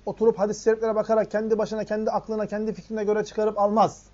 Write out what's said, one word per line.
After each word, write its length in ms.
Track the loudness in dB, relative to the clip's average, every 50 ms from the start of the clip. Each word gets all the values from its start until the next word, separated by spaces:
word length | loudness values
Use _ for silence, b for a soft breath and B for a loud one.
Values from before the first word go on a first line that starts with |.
| -12
oturup 320 | -12 -4 2 2 2 4 4
hadis-i 240 | 0 -2 -2 0
şeriflere 320 | 2 2 2 2 0 0 0
bakarak 360 | 0 0 2 2 2 2 0
kendi 280 | -2 -4 0 0 0 0
başına, 260 | 0 -2 -4 -6 -4
kendi 260 | -4 -4 -2 -2 -2
aklına, 360 | -2 -2 -4 -4 -4 -4 -4
kendi 260 | -4 -4 -4 -4 -4
fikrine 320 | -6 -8 -10 -8 -6 -2 0
göre 200 | 0 0 0 0
çıkarıp 340 | -2 -2 -2 0 0 2 2
almaz. 480 | 2 2 4 4 2 2 0 -6 -16 -20